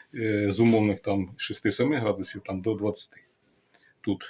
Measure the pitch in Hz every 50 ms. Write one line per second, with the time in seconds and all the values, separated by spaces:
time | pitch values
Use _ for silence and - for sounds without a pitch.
0 | - _ - 127 113 110 104 104 104 101 95 98 117 117 113 110 107 104 98 -
1 | - 104 101 98 95 92 - - - - 104 - - 107 98 - 120 139 156 131
2 | 113 104 98 95 92 - - 104 - - 98 92 92 110 110 98 101 107 107 -
3 | - - - - _ _ _ _ _ _ _ _ _ _ _ _ _ _ _ _
4 | - 110 98 95 - -